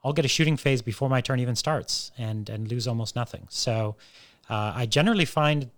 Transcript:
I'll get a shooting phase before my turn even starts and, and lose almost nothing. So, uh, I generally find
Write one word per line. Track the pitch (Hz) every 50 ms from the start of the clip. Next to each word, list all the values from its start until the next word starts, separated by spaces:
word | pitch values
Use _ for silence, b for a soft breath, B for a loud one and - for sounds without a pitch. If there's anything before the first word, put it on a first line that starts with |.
| -
I'll | 135 143
get | 165 143
a | 131
shooting | - - 156 160 151
phase | - - 143 135 120
before | - 120 104 - 139 131
my | 131 127
turn | - - 131 123
even | 123 123 117
starts | - - 151 156 120 - - - - - - -
and, | - 113 110 110 107 104 -
and | 113 107 110 110
lose | 120 123 107
almost | 123 117 113 113 - -
nothing. | 123 117 - - - - -
So, | - - - 127 113 113 107 107 107 B B B B B B B B B B -
uh, | 110 107 104 107 -
I | 120 120
generally | 110 - 143 170 226 226 196 160
find | - - 156 151 151 151 147 135 123 -